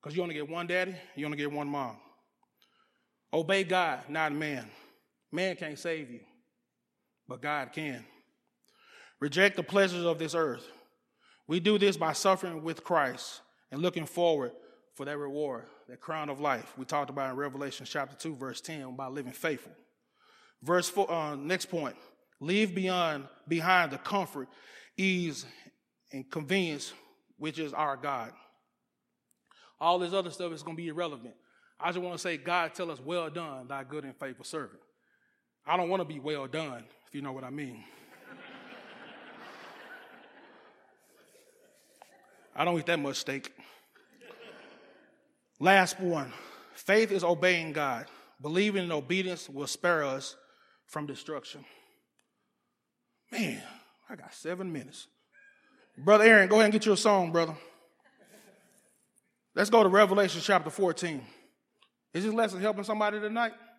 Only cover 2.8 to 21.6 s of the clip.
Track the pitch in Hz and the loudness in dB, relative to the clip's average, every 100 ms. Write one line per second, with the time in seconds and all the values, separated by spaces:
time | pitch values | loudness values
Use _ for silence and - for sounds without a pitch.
2.8 | _ _ _ _ _ 156 160 196 185 185 | _ _ _ _ _ -4 2 0 2 2
3.8 | 170 131 - 156 156 143 151 135 113 - | 2 -2 -6 -2 -2 -2 -4 -6 -10 -18
4.8 | - _ _ _ _ 151 190 175 170 147 | -20 _ _ _ _ -4 -4 -4 -10 -8
5.8 | 170 160 139 120 95 _ _ _ _ _ | -6 -6 -8 -16 -20 _ _ _ _ _
6.8 | _ _ _ _ - 123 139 147 127 - | _ _ _ _ -18 -10 -4 -4 -6 -6
7.8 | 156 123 110 - _ _ _ _ _ _ | -6 -8 -12 -20 _ _ _ _ _ _
8.8 | _ - - _ 143 147 196 196 - 196 | _ -20 -20 _ -4 4 4 4 0 4
9.8 | 190 175 175 156 160 165 156 117 - - | 4 4 0 0 -2 -2 -2 -4 -12 -20
10.8 | _ _ _ _ _ _ - 170 175 208 | _ _ _ _ _ _ -4 0 4 6
11.8 | 202 165 160 147 196 190 185 160 160 160 | 4 4 -2 2 2 2 0 -6 -6 -8
12.8 | - 170 135 123 - - _ _ _ 135 | 2 2 2 -2 -12 -16 _ _ _ -2
13.8 | 175 175 151 - 175 156 123 - - - | -2 -2 -6 2 2 2 -2 -8 -20 -20
14.8 | _ - 139 147 143 143 147 123 113 - | _ -12 -10 -8 -6 -4 -6 -6 -12 -20
15.8 | - 127 - 156 147 139 147 123 107 - | -20 -20 -10 -8 -6 -4 -2 -2 -4 -14
16.8 | 131 151 135 135 135 127 143 135 139 - | -4 -4 -4 -4 -4 -4 -6 -4 -8 -8
17.8 | 131 151 135 139 160 139 131 127 - 160 | -8 -6 -6 -8 -10 -8 -10 -10 -10 -12
18.8 | 131 127 135 139 127 - 165 135 - - | -10 -10 -8 -8 -10 -6 -4 -4 -8 -20
19.8 | _ _ _ _ _ _ _ _ 131 180 | _ _ _ _ _ _ _ _ 2 2
20.8 | 170 - 196 165 151 143 147 185 | 4 0 0 0 -2 -4 -2 -2